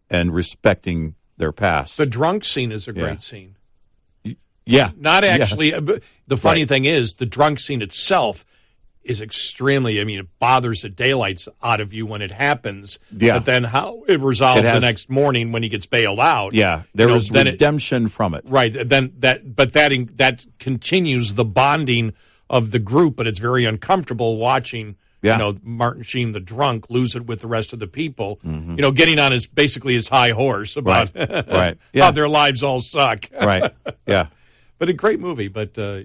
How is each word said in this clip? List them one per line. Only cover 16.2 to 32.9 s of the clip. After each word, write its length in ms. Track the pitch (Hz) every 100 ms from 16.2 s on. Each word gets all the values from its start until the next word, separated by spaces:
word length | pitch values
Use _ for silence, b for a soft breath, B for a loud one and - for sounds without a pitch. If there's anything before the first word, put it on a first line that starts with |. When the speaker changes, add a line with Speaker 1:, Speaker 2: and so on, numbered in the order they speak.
| 147 135 98
Speaker 1:
Yeah, 300 | 110 98 80 -
there 120 | - 117
Speaker 2:
You 40 |
know, 60 | 120
Speaker 1:
is 100 | 104
Speaker 2:
then 180 | 113 135
it 60 |
Speaker 1:
redemption 560 | 127 147 151 - 131 110
from 260 | - 101
it. 100 | 78 -
Speaker 2:
Right. 240 | 135 120 123 120
Then 240 | 135 131 -
that, 360 | 131 131 135
but 200 | 113 135
that 180 | 147 147
in-, 180 | 131 117 -
that 300 | 135 123 - _
continues 760 | - 127 - 185 165 127 113
the 100 | 104
bonding 720 | 117 95 139 156 135 117 113 b b b -
of 200 | 127 110
the 60 | 117
group, 340 | 98 135 170 127
but 100 | 113
it's 100 | 95
very 260 | 117 127
uncomfortable 720 | 113 110 - 185 151 120 117 110
watching, 580 | 120 131 123 117 107 98 _ _
Speaker 1:
Yeah. 120 | 107
Speaker 2:
you 40 | 113
know, 200 | 104 101
Martin 400 | 117 117 120 117
Sheen, 300 | 113 127 120
the 80 | 104
drunk, 500 | 92 113 139 113 -
lose 240 | 123 123
it 120 | 120 117
with 160 | 113
the 40 | 117
rest 260 | 113 104
of 60 | 113
the 80 | 98
people. 540 | - 160 127 101 104
Speaker 1:
Mm-hmm. 260 | 165 156 170
Speaker 2:
You 80 | 165
know, 80 | 143
getting 300 | 135 165 151
on 100 | 139
his, 160 | 127 -
basically 480 | - 147 123 139
his 140 | 120 110
high 220 | 135 120
horse 460 | 110 135 104 107 151
about 380 | 110 92 104
Speaker 1:
Right. 320 | - - 180 -
Right. 300 | 92 90 -
Speaker 2:
<laughs> 80 | _
Speaker 1:
Yeah. 140 | - 180
Speaker 2:
how 40 |
their 180 | 147 147
lives 360 | 151 147 127
all 160 | 143 127
suck. 480 | -